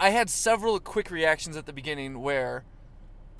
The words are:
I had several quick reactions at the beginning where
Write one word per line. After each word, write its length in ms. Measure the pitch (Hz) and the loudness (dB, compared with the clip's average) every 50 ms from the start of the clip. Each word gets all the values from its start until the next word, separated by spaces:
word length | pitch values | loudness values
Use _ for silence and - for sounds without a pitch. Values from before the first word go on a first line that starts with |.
I 100 | 185 196 | 4 4
had 180 | 208 240 233 185 | 6 4 2 2
several 520 | - - - 226 226 214 208 226 214 185 | 0 0 2 2 2 2 2 0 -2 -2
quick 280 | - - - 214 202 - | -2 -4 -4 -4 -4 -2
reactions 480 | 180 165 160 160 156 151 - 165 156 | -2 2 4 4 4 2 0 -8 -8
at 100 | 156 151 | -10 -10
the 60 | - 143 | -10 -12
beginning 480 | 139 131 156 147 143 135 135 135 120 | -10 -6 -6 -6 -6 -6 -8 -8 -6
where 440 | 127 143 143 135 127 123 123 127 - - - - - - - - - - - - - - - - | -2 0 0 0 0 -2 -4 -6 -10 -14 -20 -20 -20 -20 -20 -20 -20 -20 -20 -20 -20 -20 -20 -20